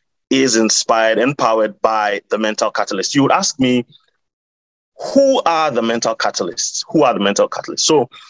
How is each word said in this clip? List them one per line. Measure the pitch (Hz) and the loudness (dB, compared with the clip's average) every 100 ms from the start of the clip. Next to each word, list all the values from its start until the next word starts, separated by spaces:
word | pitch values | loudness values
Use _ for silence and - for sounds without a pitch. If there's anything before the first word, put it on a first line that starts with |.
| _ _ _ | _ _ _
is | 135 135 113 | 0 2 2
inspired | 110 - - 113 110 113 | 2 0 0 2 2 2
and | 123 143 | 0 0
powered | 123 113 107 98 | 0 2 0 0
by | 110 110 104 101 - | -2 0 -2 -4 -4
the | 107 | -2
Mental | 110 107 110 | -2 -2 -2
Catalyst. | - 101 95 92 | -2 -4 -4 -2
You | 143 | 0
would | 135 | 2
ask | 170 196 - | 2 0 -2
me, | 127 123 120 _ _ _ _ _ _ _ _ _ _ - - | 0 0 -2 _ _ _ _ _ _ _ _ _ _ -14 -2
who | 277 277 262 | 2 4 2
are | - 160 156 | 0 0 0
the | 120 | 0
Mental | 113 117 117 113 | -2 -2 -2 -2
Catalysts? | 107 - 92 - - - - | -4 -4 -6 -6 -6 -8 -2
Who | 160 | 2
are | 135 | 2
the | 110 | 2
Mental | 101 101 101 | 0 0 -2
Catalysts? | - - - | -4 -8 -4
So | - 156 120 - | 0 0 0 -8